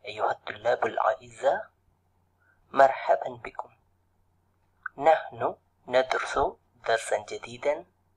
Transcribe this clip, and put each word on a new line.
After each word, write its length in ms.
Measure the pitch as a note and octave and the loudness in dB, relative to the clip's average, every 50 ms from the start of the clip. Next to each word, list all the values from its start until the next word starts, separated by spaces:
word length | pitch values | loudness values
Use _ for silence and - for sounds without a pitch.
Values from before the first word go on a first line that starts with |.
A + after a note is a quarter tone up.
| _ | _
أيها 260 | - G#2+ G#2+ G#2 - | -14 -8 -4 -2 -2
الطلاب 520 | - - _ - - A2 G#2+ A#2 B2+ B2+ - | -4 -4 _ -14 -14 -4 0 0 0 0 0
الأعزاء، 720 | A2 G#2+ - - - - - A#2+ A#2+ - - A#2+ C3+ E3 G#3 - - _ _ _ _ _ _ _ _ _ _ _ _ _ _ _ _ _ _ _ _ - | -4 -2 0 0 0 0 0 -6 -20 -14 -2 0 0 0 0 -4 -10 _ _ _ _ _ _ _ _ _ _ _ _ _ _ _ _ _ _ _ _ 6
مرحبا 560 | C3+ C3+ C3 C3 - - - - - - C#3+ B2 A#2+ | 6 6 6 6 2 2 2 2 2 0 -8 -10 -10
بكم. 300 | - - - - - - _ _ _ _ _ _ _ _ _ _ _ _ _ _ _ _ _ _ _ _ _ _ _ - _ - | -14 -14 -12 -12 -14 -14 _ _ _ _ _ _ _ _ _ _ _ _ _ _ _ _ _ _ _ _ _ _ _ -18 _ 0
نحن 420 | C#3 D#3+ D#3+ - - - B2 A#2 B2 D3+ G3 _ _ _ _ _ _ - | 4 4 4 4 2 -10 -8 -4 -4 -4 -4 _ _ _ _ _ _ 0
ندرس 460 | B2 B2+ C3 - - B2 - - - - C#3+ F3 - _ _ _ _ _ - | 2 2 2 2 -2 -4 -4 -2 0 0 0 0 -2 _ _ _ _ _ -2
درسا 340 | - A2+ A2 - - - G#2 G#2+ | 0 0 0 0 -2 -4 -4 -4
جديدا 500 | - A2 G#2 - - A#2+ B2 - C#3+ D3+ E3 F3+ _ _ _ _ _ _ | -6 -12 -12 -12 -14 -14 -4 -2 -2 -2 -2 -6 _ _ _ _ _ _